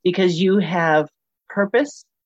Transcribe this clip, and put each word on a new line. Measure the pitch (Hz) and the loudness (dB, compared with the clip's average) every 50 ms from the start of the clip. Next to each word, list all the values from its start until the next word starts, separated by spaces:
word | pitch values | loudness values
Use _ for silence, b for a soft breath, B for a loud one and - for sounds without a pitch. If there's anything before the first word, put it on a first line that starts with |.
| - | -4
because | 180 175 190 190 180 165 160 | -2 0 0 0 0 0 0
you | 196 185 196 208 | 0 2 2 0
have | 180 156 185 175 165 160 156 156 151 - _ _ _ _ _ _ _ - | 0 -2 -2 -2 0 2 2 2 0 -2 _ _ _ _ _ _ _ -8
purpose. | - 202 202 202 - 247 294 285 - - - _ _ _ _ | -4 -4 -2 0 0 0 0 -2 -6 -16 -20 _ _ _ _